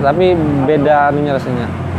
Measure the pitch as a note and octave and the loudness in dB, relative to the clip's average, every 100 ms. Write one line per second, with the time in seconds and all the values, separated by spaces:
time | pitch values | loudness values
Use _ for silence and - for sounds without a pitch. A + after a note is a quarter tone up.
0 | C#3 D#3 F#3 F3 D3+ C#3+ C3+ D#3 C#3+ D3 | 0 2 2 2 0 0 0 2 2 2
1 | C#3+ C#3+ D3 C3+ - B2 A#2 - - | 2 0 -2 -2 -4 -6 -6 -6 -6